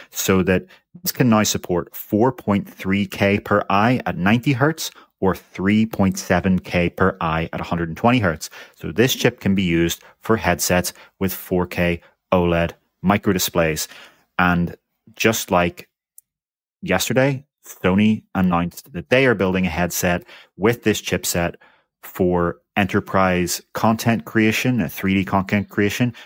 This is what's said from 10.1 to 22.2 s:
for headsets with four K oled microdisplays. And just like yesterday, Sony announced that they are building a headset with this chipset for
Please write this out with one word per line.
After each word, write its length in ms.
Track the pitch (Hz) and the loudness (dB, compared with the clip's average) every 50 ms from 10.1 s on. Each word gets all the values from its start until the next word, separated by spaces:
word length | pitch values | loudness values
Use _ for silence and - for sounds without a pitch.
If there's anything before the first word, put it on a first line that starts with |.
| - _ | -20 _
for 180 | - - 113 | -4 -2 -2
headsets 560 | 104 90 90 87 - - - 90 90 - - - - - - _ - | 0 0 0 -2 0 0 0 0 0 0 -2 -8 -12 -18 -20 _ -4
with 140 | 95 - - | -4 -4 -4
four 320 | - - - 185 - 87 | -8 -6 -2 -2 -2 -2
K 360 | - - 90 87 87 87 85 - _ _ _ _ _ | -2 -2 -2 -2 -2 -2 -4 -8 _ _ _ _ _
oled 420 | 95 90 87 87 85 85 85 82 - _ _ _ _ _ - | 0 2 2 2 2 0 0 -2 -6 _ _ _ _ _ 0
microdisplays. 840 | 92 104 104 - 104 92 92 - - - 90 82 80 78 76 - - - - - - _ _ _ _ _ | 0 0 0 0 0 0 0 -2 -2 0 0 0 0 -2 -4 -8 -10 -14 -18 -20 -20 _ _ _ _ _
And 380 | - 90 87 87 87 87 80 - - _ _ _ _ _ - - | 0 0 2 2 2 0 -2 -6 -10 _ _ _ _ _ -18 -6
just 360 | - - 110 110 - - - | -2 0 0 0 0 -2 0
like 380 | 95 87 87 87 - - - _ _ _ _ _ _ - - _ _ _ _ _ _ _ _ _ _ _ | 2 2 2 0 -2 -8 -16 _ _ _ _ _ _ -20 -20 _ _ _ _ _ _ _ _ _ _ _
yesterday, 640 | - 90 90 - - - 117 127 131 143 135 131 - _ _ _ _ | -4 -2 -2 0 0 0 2 2 2 2 0 -2 -8 _ _ _ _
Sony 580 | - - - - 90 95 101 107 110 110 107 - _ - | -20 -10 -2 0 2 4 4 4 4 2 0 -4 _ -2
announced 560 | 95 92 90 85 85 87 87 - - - - - | 0 2 2 2 0 -2 -4 -6 -12 -18 -14 -12
that 160 | 87 - - | -12 -2 2
they 160 | 123 131 135 | 2 4 4
are 100 | 127 113 | 4 2
building 300 | 92 98 92 92 92 92 | 2 0 0 0 0 -2
a 40 | 82 | -2
headset 560 | 78 87 90 85 - - 98 90 87 90 - - - - - _ _ | -2 -2 -2 -2 -2 -2 -2 -2 -2 -2 -6 -10 -20 -20 -20 _ _
with 260 | - 92 113 117 - - | 0 0 0 0 2 0
this 180 | - - - | 0 0 0
chipset 540 | - - 92 85 - - - 87 85 85 - - - - _ _ _ _ _ _ | -2 -4 -4 -4 -4 -4 -2 -2 -2 -2 -4 -8 -16 -20 _ _ _ _ _ _
for 600 | - - - - | -20 -10 -4 0